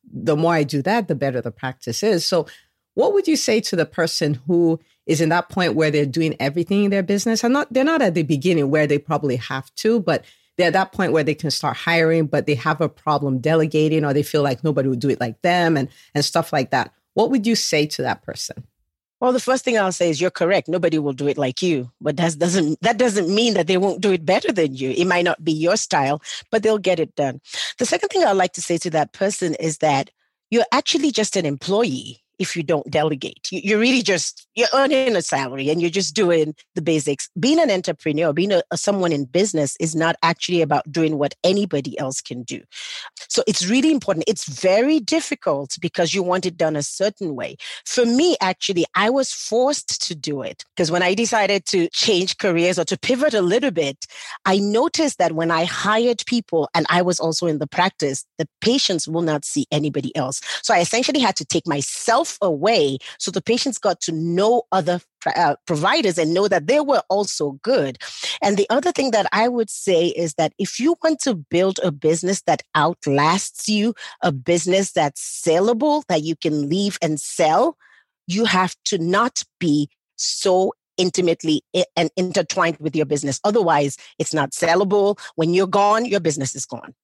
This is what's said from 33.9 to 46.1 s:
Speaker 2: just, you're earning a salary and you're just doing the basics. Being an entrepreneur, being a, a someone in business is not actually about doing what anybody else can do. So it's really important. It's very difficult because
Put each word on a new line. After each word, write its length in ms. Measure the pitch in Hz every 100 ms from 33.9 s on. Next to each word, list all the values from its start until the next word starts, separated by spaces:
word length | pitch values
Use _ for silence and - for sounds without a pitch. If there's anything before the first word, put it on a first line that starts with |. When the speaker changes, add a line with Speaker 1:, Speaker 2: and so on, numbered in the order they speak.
| 254
Speaker 2:
just, 440 | 196 180 - - -
you're 140 | - 226
earning 420 | 262 269 269 262 202
a 60 |
salary 460 | - 139 127 135 135
and 100 | 160
you're 100 | 170
just 240 | 180 160
doing 400 | 165 180 170 151 151 _
the 80 | 175
basics. 460 | 156 156 147 139 - 180
Being 220 | 240 320
an 100 | 302
entrepreneur, 600 | 185 180 156 156 147 165
being 200 | 147 196
a, 100 | 185 -
a 60 | 165
someone 360 | - 202 180
in 120 | 147
business 520 | 131 170 208 156 143 -
is 140 | 165
not 220 | 160 165 170
actually 400 | 165 170 - 175
about 280 | 151 143 -
doing 280 | 156 160 151
what 160 | 143 -
anybody 540 | 175 202 202 143 131 -
else 220 | 135 131
can 220 | - 123
do. 200 | 120 123 _ - - - - - -
So 140 | - -
it's 200 | - 180
really 240 | 254 311
important. 340 | 285 - 165 180
It's 180 | 196 -
very 540 | 131 185 196 262 311
difficult 760 | 202 320 - 285 185 139 139 -
because 340 | 165 - 170